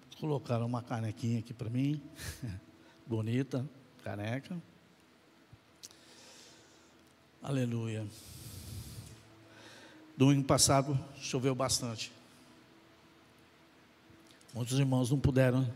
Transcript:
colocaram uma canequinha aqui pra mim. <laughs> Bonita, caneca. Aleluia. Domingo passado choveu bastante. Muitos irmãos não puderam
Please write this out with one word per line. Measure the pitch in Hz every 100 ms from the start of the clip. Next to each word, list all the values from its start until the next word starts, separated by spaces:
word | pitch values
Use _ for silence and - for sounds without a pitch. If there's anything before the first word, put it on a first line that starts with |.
| - -
colocaram | 156 143 - 117
uma | 117 120
canequinha | 113 117 110 - 117 117
aqui | 110
pra | 120 113
mim. | 123 139 147 - - - - 120
<laughs> | 92 - - - - -
Bonita, | 110 110 123 135 131 147 - - -
caneca. | - 104 107 131 - 175 - - - _ - - _ - - - _ - - - - - - - - - - - - - - - _ -
Aleluia. | - 135 123 117 113 110 104 - - - - - - - - - - - - - - - - - - - - -
Domingo | 135 139
passado | 139 139 - 139 135 135 - -
choveu | - 135 135
bastante. | 131 131 - 120 110 - - - - - - - - - - - - - - - - - - - - - - - - -
Muitos | 117 120 135
irmãos | 135 127 123
não | 143
puderam | 139 131 127 127 127